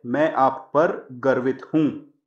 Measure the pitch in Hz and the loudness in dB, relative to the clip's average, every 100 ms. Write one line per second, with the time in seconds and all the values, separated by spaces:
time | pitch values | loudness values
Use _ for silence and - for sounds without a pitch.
0 | 120 127 156 127 131 131 - 143 170 - | -6 -2 0 2 0 0 -2 2 2 0
1 | - 123 135 127 127 131 - 156 147 107 | -12 -2 0 2 0 -4 -2 0 0 -2
2 | - _ | -12 _